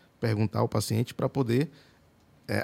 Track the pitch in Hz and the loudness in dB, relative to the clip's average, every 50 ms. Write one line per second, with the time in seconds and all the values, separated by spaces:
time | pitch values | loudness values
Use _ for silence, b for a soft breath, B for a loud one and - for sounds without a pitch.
0 | b b b - 117 113 110 104 107 101 - 110 113 - - 107 - - 113 110 | b b b -4 -2 0 2 2 0 0 0 0 0 0 0 -2 -2 0 0 0
1 | 120 - - - - 131 - 135 131 113 117 131 160 143 b b b b b b | -2 -2 -2 -4 -4 -2 0 0 0 2 2 0 0 -2 b b b b b b
2 | b _ _ _ _ _ - _ - - - - | b _ _ _ _ _ -20 _ -8 -4 -2 0